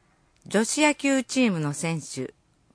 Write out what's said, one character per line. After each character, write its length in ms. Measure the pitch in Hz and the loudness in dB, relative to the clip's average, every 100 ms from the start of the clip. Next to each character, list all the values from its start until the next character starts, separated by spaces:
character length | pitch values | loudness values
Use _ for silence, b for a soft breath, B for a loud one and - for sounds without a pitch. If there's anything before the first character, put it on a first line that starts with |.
| _ _ _ _ - | _ _ _ _ -2
女 180 | 190 | 0
子 180 | 226 - | 0 2
野 120 | 302 | 2
球 280 | 285 277 269 | 2 2 0
チ 260 | 254 262 247 | 0 0 2
ー 40 | |
ム 80 | 175 | 2
の 120 | 151 | -2
選 280 | 143 165 165 | -4 -4 -4
手、 320 | - - 127 - _ _ _ | -6 -10 -10 -12 _ _ _